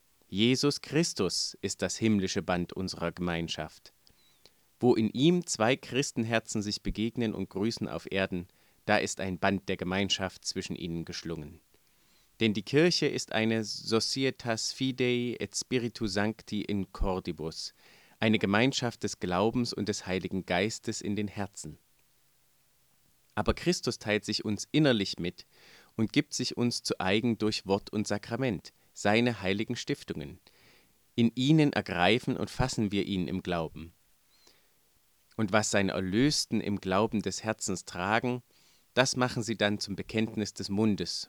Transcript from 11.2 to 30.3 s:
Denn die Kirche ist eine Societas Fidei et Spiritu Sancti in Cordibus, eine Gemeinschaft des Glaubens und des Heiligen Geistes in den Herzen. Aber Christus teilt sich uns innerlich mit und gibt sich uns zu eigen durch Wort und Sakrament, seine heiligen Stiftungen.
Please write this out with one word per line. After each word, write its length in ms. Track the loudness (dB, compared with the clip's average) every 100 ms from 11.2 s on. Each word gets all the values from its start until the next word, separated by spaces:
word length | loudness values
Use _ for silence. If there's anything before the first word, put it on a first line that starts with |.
| -8 -8 -10 -16 _ _ _ _ _ _ _ 0
Denn 140 | 2
die 80 | 2
Kirche 440 | 0 4 4 4 0
ist 260 | -2 -2
eine 320 | 0 2 0
Societas 1080 | -2 -8 0 0 2 0 -2 -2 -4 -4 -4
Fidei 640 | -2 -2 0 0 2 0 -4
et 160 | -6
Spiritu 520 | -6 -2 -2 -2 -4 -2
Sancti 560 | 0 0 -2 -6 -6
in 280 | -2 -2 -4
Cordibus, 800 | -2 0 0 -4 -6 -8 -8 -12 _ -20 -20 _ 0
eine 200 | 4 4
Gemeinschaft 640 | 4 4 4 2 -4 -4
des 180 | -6 -4
Glaubens 540 | -2 2 2 2 -2
und 140 | -2 -2
des 180 | -4 -2
Heiligen 400 | -4 -2 -4 0
Geistes 560 | 2 2 -2 -8 -6
in 140 | -4 -4
den 120 | -4
Herzen. 500 | -6 -10 -10 -14 -16 _ _ _ _ _ _ _ _ _ _ _ _ _ _ _
Aber 200 | -4 -2
Christus 440 | 0 0 0 -2 -4
teilt 260 | 0 0
sich 200 | 0 -4
uns 240 | -2 -4 0
innerlich 460 | 4 4 4 0 -2
mit 280 | -6 -6 -20 _ -20 -20 _ -2
und 160 | 2
gibt 220 | 2 0
sich 220 | -4 -4 0
uns 260 | -2 -2
zu 180 | -4 -2
eigen 380 | 2 2 2 2
durch 280 | 0 -2 0
Wort 240 | 0 0
und 160 | -4 -2
Sakrament, 640 | -4 -4 -2 -2 -2 -6 _ _
seine 480 | -2 4 6 4 2
heiligen 360 | -2 0 -2 -6
Stiftungen. 640 | -4 -6 -6 -8 -8